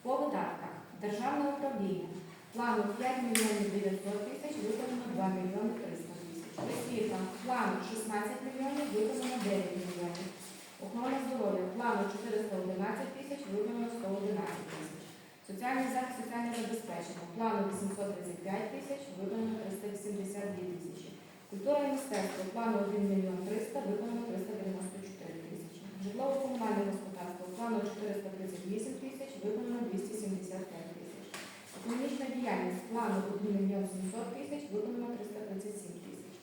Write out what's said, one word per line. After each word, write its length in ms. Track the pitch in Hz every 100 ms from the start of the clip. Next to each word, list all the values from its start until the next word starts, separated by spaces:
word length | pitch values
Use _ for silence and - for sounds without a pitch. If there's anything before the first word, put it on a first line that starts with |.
По 60 | 247 269
видатках. 540 | 294 185 - - - - - -
Державне 420 | 208 214 254 285 285
управління. 540 | 285 277 220 190 165 - 190 - - -
Плану 280 | 233 240 214 202 214
п'ять 220 | 254 254 240
мільйонів 420 | 220 220 208 196
дев'ятсот 440 | 196 196 190 202 202 254
тисяч, 280 | 277 302 302
виконано 420 | 208 220 254 247 233
два 120 | 190 190 185
мільйони 360 | 185 202 220 226
триста 320 | - 170 - -
тисяч. 240 | - - - -
Освіта. 540 | 226 247 240 233 208 190 190 -
Плану 320 | 247 247 202 190 -
шістнадцять 540 | 220 - 208 - 254 262
мільйонів, 400 | 262 269 294 294
виконано 420 | 208 220 254 247 247
дев'ять 320 | 196 196 180 180
мільйонів. 520 | 180 175 175 175 190 - - - - -
Охорона 340 | 190 233 262 269
здоров'я. 420 | 247 240 202 185 185 220
Плану 260 | 240 202 202
чотириста 420 | - 226 214 214 185
одинадцять 500 | 180 185 208 285 269 262
тисяч, 240 | 277 285 196
виконано 360 | 202 214 233 233 233
сто 100 | 190 196
одинадцять 500 | 196 196 - 175 -
тисяч. 300 | 160 156 - - - - - -
Соціальний 400 | 196 247 262 254
захист, 220 | 247 247 -
соціальне 340 | - 233 233 -
забезпечення. 680 | 202 220 - 180 - - 170 226
Плану 240 | 226 202 196
вісімсот 400 | 185 196 196 196
тридцять 280 | 180 180 170
п'ять 240 | 185 220 214
тисяч, 300 | 277 - 277 - 185
виконано 360 | 190 226 220 220
триста 280 | 196 190 208
вісімдесят 560 | 196 208 196 190 202 196
дві 120 | 180 180
тисячі. 380 | 170 160 - - - - - -
Культура 300 | 196 214 294 277
і 40 |
мистецтво. 500 | 269 - 202 190 185 190
Плану 220 | 233 226 202
один 180 | 196 202 196
мільйон 280 | 190 185 185 196
триста, 320 | 214 - 277 196
виконано 340 | 202 233 233 -
триста 240 | 190 190 196
дев'яносто 380 | 185 185 - 190 190
чотири 280 | - 170 165
тисячі. 360 | 165 165 165 170 196 190
Житлово-комунальне 800 | 196 233 269 269 262 240 220 202 202
господарство. 540 | 196 196 190 180 180 180 220
Плану 220 | 233 202 202
чотириста 400 | 208 208 196 185
тридцять 320 | 185 185 180 185
вісім 220 | 220 262 -
тисяч, 280 | 262 - 269 196
виконано 360 | 202 226 240 233 185
двісті 280 | 190 - 214
сімдесят 440 | 196 185 185 185 185
п'ять 200 | 170 160 -
тисяч. 300 | - - - - - - - -
Економічна 500 | 202 247 277 - 254
діяльність. 500 | 247 233 185 180 185 -
Плану 260 | 226 214 196 190
один 180 | 202 208 196
мільйон 260 | 196 196 190
сімсот 340 | 185 185 226 - 269
тисяч, 260 | 277 285 -
виконано 360 | 208 233 240 240
триста 260 | 208 208 208 202
тридцять 320 | 196 208 196
сім 120 | - -
тисяч. 300 | - - - -